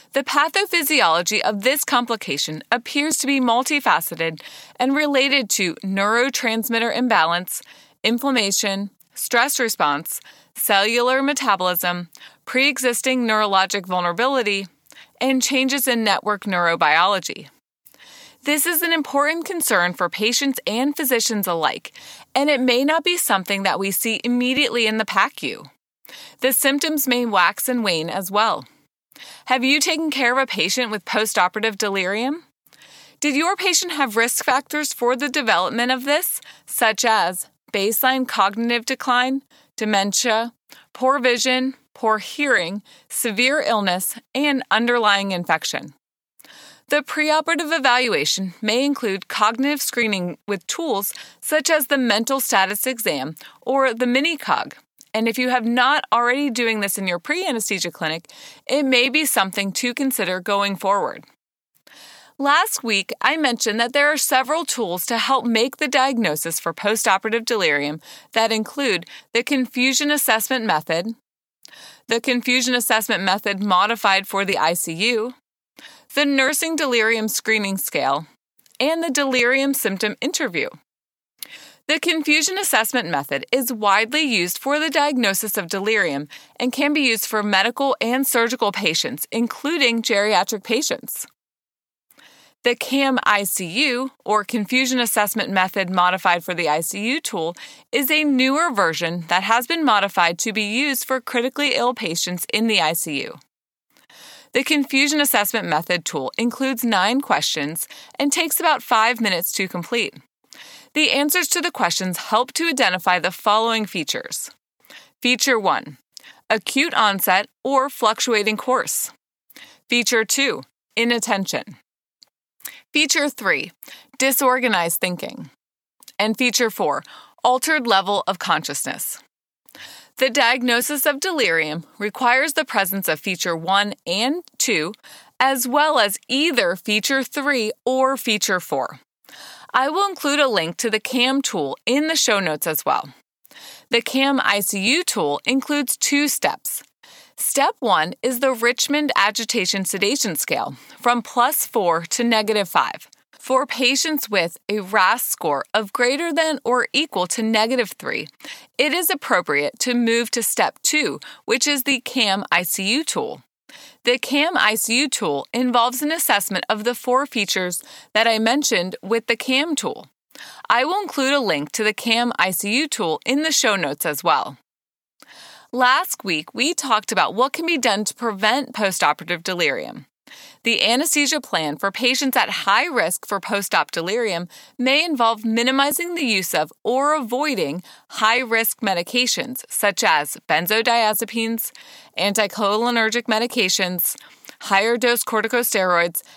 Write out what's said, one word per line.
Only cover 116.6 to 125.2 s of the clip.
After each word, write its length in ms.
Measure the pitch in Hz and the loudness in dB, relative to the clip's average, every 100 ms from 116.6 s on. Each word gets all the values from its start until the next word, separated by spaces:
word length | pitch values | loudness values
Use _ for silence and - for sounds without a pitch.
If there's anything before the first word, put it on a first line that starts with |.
| - 262 330 | 2 0 0
onset 540 | - 214 196 196 185 208 _ | 2 2 2 2 2 0 _
or 260 | 262 269 277 | 0 0 0
fluctuating 640 | - 220 226 - 220 208 214 | 0 0 2 0 2 2 -2
course. 540 | - 247 - - - - _ _ _ - - _ _ | 0 0 0 -6 -8 -12 _ _ _ -20 -20 _ _
Feature 360 | 240 226 233 | 0 2 0
two, 380 | 220 - 277 165 - _ _ | 0 0 0 -2 -8 _ _
inattention. 680 | - 233 233 220 196 190 143 - - _ _ _ _ _ _ _ _ - - _ | -2 0 0 0 -2 -2 -6 -8 -16 _ _ _ _ _ _ _ _ -18 -18 _
Feature 360 | - 302 330 285 | 0 2 0 -2
three, 440 | - 196 143 175 - - - - - | -2 -2 -2 -4 -14 -20 -20 -20 -2
disorganized 840 | 262 262 269 254 240 190 170 - | 0 2 2 2 2 0 0 -2
thinking. 500 | 185 175 | -4 -4